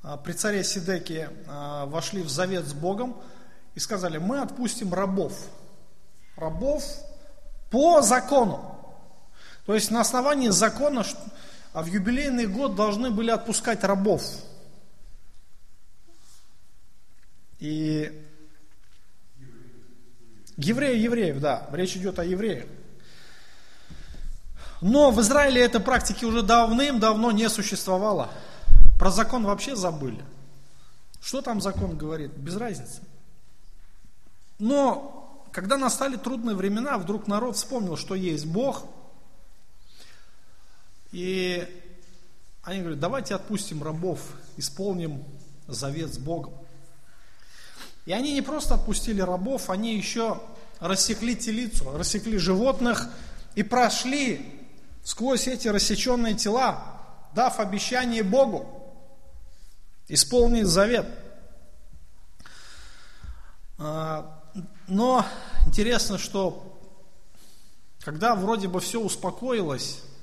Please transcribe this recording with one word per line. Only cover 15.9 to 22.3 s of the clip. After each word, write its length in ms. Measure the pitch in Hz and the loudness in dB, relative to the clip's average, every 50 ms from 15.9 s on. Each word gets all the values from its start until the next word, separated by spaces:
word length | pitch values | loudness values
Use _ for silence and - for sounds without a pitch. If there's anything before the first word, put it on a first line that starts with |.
| - - - - - - - - - - - - - - - - - - - - - - - - - - - - - - - - - - | -14 -14 -12 -12 -12 -12 -12 -12 -12 -12 -12 -12 -14 -12 -14 -14 -14 -12 -14 -14 -12 -14 -14 -14 -14 -14 -14 -14 -14 -14 -14 -14 -12 -10
И 680 | - 151 156 156 156 156 156 156 151 151 - - - - - - - - - - - - - - - - - - - - - - - - - 135 131 131 113 110 113 117 117 117 - - - - - - - - - - - - - - - - | -6 -6 -4 -2 0 0 0 0 -2 -4 -8 -12 -12 -14 -14 -14 -14 -14 -14 -14 -14 -14 -14 -14 -14 -14 -14 -14 -14 -14 -14 -14 -14 -14 -14 -12 -12 -12 -12 -14 -14 -14 -14 -14 -14 -14 -14 -14 -14 -14 -14 -14 -14 -14 -14 -14 -14 -12 -8 -4
евреи, 400 | 139 165 226 247 285 277 254 226 | 0 0 2 2 2 2 2 2
евреев, 420 | 214 240 240 233 214 170 143 135 | 2 2 2 2 2 0 0 0
да, 300 | 143 147 135 135 131 - | 0 0 0 -2 -4 -6
речь 240 | 139 160 185 185 - | -4 -4 -4 -2 -4
идет 220 | 190 180 196 180 - | -4 -4 -4 -4 -2
о 80 | 170 | -2
евреях. 400 | 175 | -2